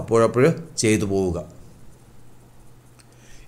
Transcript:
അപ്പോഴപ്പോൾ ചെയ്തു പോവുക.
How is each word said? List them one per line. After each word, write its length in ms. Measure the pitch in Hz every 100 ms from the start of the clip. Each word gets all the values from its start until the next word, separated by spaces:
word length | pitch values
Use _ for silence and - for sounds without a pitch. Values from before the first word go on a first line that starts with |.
അപ്പോഴപ്പോൾ 440 | - 113 113 117 147 165 - -
ചെയ്തു 220 | 110 107 101
പോവുക. 260 | 98 92 85 - - - - - - - - - - - - - - - - - - - -